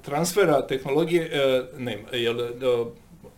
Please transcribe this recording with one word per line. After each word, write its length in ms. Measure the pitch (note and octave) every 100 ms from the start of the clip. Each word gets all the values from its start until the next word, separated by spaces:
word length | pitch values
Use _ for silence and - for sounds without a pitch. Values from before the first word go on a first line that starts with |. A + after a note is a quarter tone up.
transfera 640 | - C#3+ F3 G3+ F3 C#3+ -
tehnologije, 560 | C3+ C#3+ C#3+ E3+ F3 D#3+
e, 320 | D3+ C3+ C3 B2+ D3
nema, 300 | A#2+ G#2 G#2+
jer, 240 | B2 A#2 A#2+
o, 460 | A#2+ B2 B2+ A#2+ A#2 - - - -